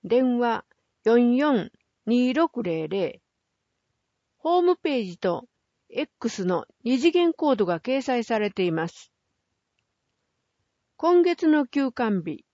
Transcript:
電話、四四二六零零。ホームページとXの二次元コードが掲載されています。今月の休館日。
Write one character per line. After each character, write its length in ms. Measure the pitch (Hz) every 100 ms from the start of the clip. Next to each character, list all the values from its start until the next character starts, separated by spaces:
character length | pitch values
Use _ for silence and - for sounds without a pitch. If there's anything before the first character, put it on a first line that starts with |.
電 360 | 180 240 254 240
話、 260 | 240 220 _ _ _ _
四 320 | 220 240 240
四 360 | 247 294 240 160 _ _ _ -
二 260 | 240 247
六 300 | 262 330 254
零 240 | 180 160 156
零。 340 | 196 165 - _ _ _ _ _ _ _ _ _ _ _ _
ホ 200 | 311 359
ー 20 |
ム 120 | 349
ペ 260 | 359 320 262
ー 40 |
ジ 140 | 190 170
と 260 | 190 170 247 _ _ _ _
X 540 | 233 302 _ 226 -
の 200 | 180 175 - _
二 140 | 233 254
次 140 | 320
元 200 | 349 339
コ 200 | - 302
ー 40 | 247
ド 100 | 170
が 120 | 170
掲 220 | - 269
載 220 | 262 240
さ 160 | 220 220
れ 100 | 208
て 140 | 196
い 60 | 180
ま 160 | 160 170
す。 240 | - - _ _ _ _ _ _ _ _ _ _ _ _ _ _ _ _ _ _
今 260 | _ 320 349
月 260 | 349 339 320
の 200 | 302 269
休 240 | 285 269
館 320 | - 226 196
日。 180 | 165 151 _